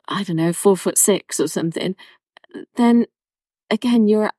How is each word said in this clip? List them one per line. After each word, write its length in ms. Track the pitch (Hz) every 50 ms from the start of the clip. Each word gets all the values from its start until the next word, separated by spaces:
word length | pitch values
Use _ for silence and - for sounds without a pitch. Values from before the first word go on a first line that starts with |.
| _
I 160 | - - 190 202
don't 140 | 185 170
know, 160 | 160 160 170 170
four 240 | - - 202 190
foot 200 | 180 - 220 -
six 420 | - - - 196 - - - - -
or 80 | 165
something," 480 | 160 - 185 170 165 160 - - 180 196 - - - - _ _ _ _ _ _ _ - - - - -
then 320 | - 240 233 233 240 233 - _ _ _ _ _ _ _ _ _ _ _ -
again, 380 | 214 220 - 247 240 233 214
you're 240 | 208 214 214 214 - -